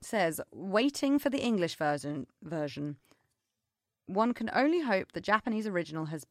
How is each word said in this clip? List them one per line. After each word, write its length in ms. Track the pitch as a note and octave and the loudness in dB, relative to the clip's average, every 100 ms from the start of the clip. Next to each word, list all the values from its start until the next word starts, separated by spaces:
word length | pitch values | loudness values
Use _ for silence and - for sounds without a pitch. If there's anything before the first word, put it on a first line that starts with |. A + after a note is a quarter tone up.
says, 400 | - A3 E3+ D3 - | -4 0 2 0 -8
"Waiting 680 | - F#3+ G3 C#4 - C#4 C#4+ | -10 0 2 2 2 2 2
for 100 | C#4+ | 2
the 100 | C4 | 0
English 340 | A#3+ G#3+ E3 - | 2 2 0 0
version, 520 | D3+ D3 C#3+ D3 B2+ _ | 0 0 -2 -8 -10 _
version. 540 | D#3+ D#3+ D3 C3+ D3 C#3+ _ _ _ _ _ _ _ _ _ _ - | -8 -4 -4 -4 -8 -8 _ _ _ _ _ _ _ _ _ _ -6
One 260 | F#3+ A#3 | 0 0
can 160 | A#3+ A3+ | 0 -2
only 280 | - C#4+ E4+ | 2 4 2
hope 300 | C#4 F#3+ - | 2 0 0
the 100 | F3 | -6
Japanese 460 | E3+ G#3+ A#3+ A3 G#3+ | 2 2 2 -2 -2
original 380 | F3+ D#3 D#3+ D#3 | -2 -2 -4 -6
has 200 | D#3+ - | -8 -12